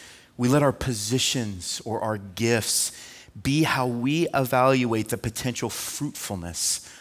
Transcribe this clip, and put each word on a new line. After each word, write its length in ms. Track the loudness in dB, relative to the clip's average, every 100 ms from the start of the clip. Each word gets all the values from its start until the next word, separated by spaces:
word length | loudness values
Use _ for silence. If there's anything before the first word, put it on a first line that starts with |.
| -16 -20 -16 -2
we 120 | 4
let 140 | 6
our 100 | 4
positions 1080 | 2 -2 -4 0 0 0 -2 -4 -6 -8 -8
or 160 | -6 -4
our 180 | -2 -4
gifts 760 | -6 -2 4 4 2 0 -2 -6 -18 -20 -20 -6
be 200 | 0 2
how 240 | 2 2 0
we 420 | 0 0 2 2
evaluate 760 | 2 2 4 6 6 4 0 0
the 80 | -4
potential 540 | -4 -4 -4 -4 -4
fruitfulness 1160 | -6 -8 -6 -8 -8 -8 -8 -8 -4 -4 -4 -8 -20